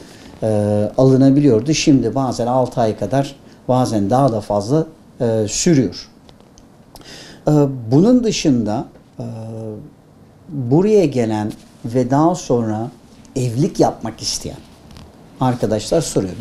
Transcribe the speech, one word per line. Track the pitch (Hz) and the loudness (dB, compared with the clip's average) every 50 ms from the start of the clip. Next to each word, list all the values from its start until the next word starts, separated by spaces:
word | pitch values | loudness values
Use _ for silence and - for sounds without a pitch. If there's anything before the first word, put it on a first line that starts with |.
| - - - - - - - - - | -14 -20 -20 -20 -20 -20 -12 -6 -2
e, | 113 107 104 104 104 104 104 104 101 - - | -2 0 0 0 0 0 0 -2 -2 0 2
alınabiliyordu. | 131 131 131 131 135 135 135 143 147 143 117 107 139 143 156 | 4 4 6 6 6 4 4 4 4 4 4 2 2 0 -2
Şimdi | 147 - - 143 131 117 113 107 | 0 2 4 4 4 4 2 -2
bazen | 135 135 127 113 117 120 117 | -2 -2 -4 -2 -4 -2 -2
altı | 123 131 127 123 - - | 0 0 0 0 0 -2
ay | 120 110 104 - | -2 -2 -2 -2
kadar, | 107 101 131 135 139 139 - - - - - - - - | -4 -2 -2 -2 -2 -2 -6 -18 -20 -20 -20 -12 -4 -2
bazen | 127 127 127 110 110 107 101 98 | 0 0 0 0 0 -2 0 0
daha | 120 127 143 139 | 2 2 2 2
da | 110 107 | 0 -2
fazla, | 101 - 104 104 101 101 131 160 160 160 - - - - - - | -4 -2 -2 -2 0 0 0 0 0 -2 -8 -20 -20 -18 -8 -4
e, | 127 117 113 110 110 101 | -2 0 0 0 -2 -2
sürüyor. | - - - 180 170 139 123 90 - - - - - _ _ - - - - _ _ - - - _ - - _ - - - - - - - - - - - - | -2 -2 0 2 4 4 2 0 -2 -10 -18 -20 -20 _ _ -20 -20 -20 -20 _ _ -20 -20 -20 _ -20 -20 _ -20 -20 -20 -20 -20 -20 -20 -20 -16 -8 -2 0
E, | 151 151 143 135 135 131 117 110 | 2 2 2 2 -2 -6 -4 0
bunun | 120 143 175 226 254 254 240 | 2 4 4 6 4 4 2
dışında, | 226 151 - - 170 131 120 110 101 104 123 165 - - - - _ _ - | 0 -2 -2 0 0 0 0 0 -2 -4 -6 -6 -10 -14 -20 -20 _ _ -14
e, | 123 117 117 113 110 110 110 110 113 110 107 107 147 147 - _ _ _ _ - - - - - - - | -14 -12 -12 -14 -14 -14 -12 -12 -10 -12 -12 -12 -16 -20 -20 _ _ _ _ -20 -20 -20 -20 -20 -20 -12
buraya | 170 139 127 120 127 160 185 214 214 208 185 | -8 -6 -4 0 2 2 2 4 4 2 2
gelen | 147 123 123 120 113 110 107 107 107 110 - - - - - - | 2 0 -2 -2 -2 -2 -2 -4 -6 -8 -10 -18 -20 -20 -16 -12
ve | 117 117 131 127 123 | -6 -2 -2 -2 0
daha | 135 139 - 165 180 | 2 2 2 2 0
sonra | - - - 135 120 117 110 107 110 113 131 - - - - - - - - - | -2 -4 -2 -2 -2 -2 -2 -4 -6 -6 -8 -12 -16 -20 -20 -20 -20 -18 -12 -8
evlilik | 135 127 123 110 120 147 - - - | -6 -6 -4 -2 -2 -2 -2 0 2
yapmak | 156 117 - - - 113 104 - | 0 0 0 -4 -8 -12 -10 -10
isteyen | - - - - - 147 - - - - - - - - - - - - - - - - - - | -8 -8 -8 -8 -8 -12 -14 -14 -18 -20 -20 -20 -20 -20 -20 -20 -20 -20 -20 -20 -20 -18 -8 -4
arkadaşlar | 135 127 123 123 - 110 110 107 104 - - 165 | -2 -2 0 0 0 0 0 0 -2 0 0 0
soruyor. | 151 - - 147 101 92 87 - | 0 0 -2 -2 -2 -4 -2 0